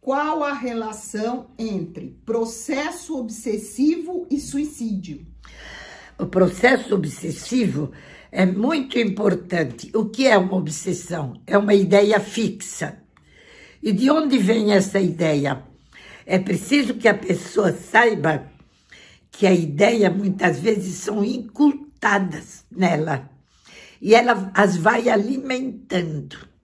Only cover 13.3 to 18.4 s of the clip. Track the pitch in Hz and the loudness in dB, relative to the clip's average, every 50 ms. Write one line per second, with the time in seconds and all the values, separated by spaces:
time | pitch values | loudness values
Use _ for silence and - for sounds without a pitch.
13.3 | _ _ _ - - - - - - _ - 214 202 180 254 269 302 320 311 285 | _ _ _ -20 -20 -20 -20 -20 -20 _ -4 -2 0 2 4 4 4 4 4 2
14.3 | 254 247 190 185 226 220 208 208 208 190 185 190 - 202 190 175 165 - 170 156 | 2 4 4 4 4 4 4 4 4 4 2 2 0 0 0 0 0 0 0 2
15.3 | 151 143 143 143 139 - - - _ _ _ _ _ - - - - - - - | 2 2 0 -2 -4 -4 -8 -18 _ _ _ _ _ -20 -20 -20 -20 -20 -6 0
16.3 | - 185 185 - 175 - - - 269 294 262 214 240 - - 220 202 - - - | 0 0 2 2 -2 -2 0 2 2 2 2 0 -4 2 2 2 2 2 0 -4
17.3 | 196 - - - - 202 202 180 - - - - - 226 240 233 220 165 143 160 | -4 -4 -4 -4 -2 0 2 2 0 -2 -8 0 4 4 4 4 2 2 0 0
18.3 | 151 131 | 0 -2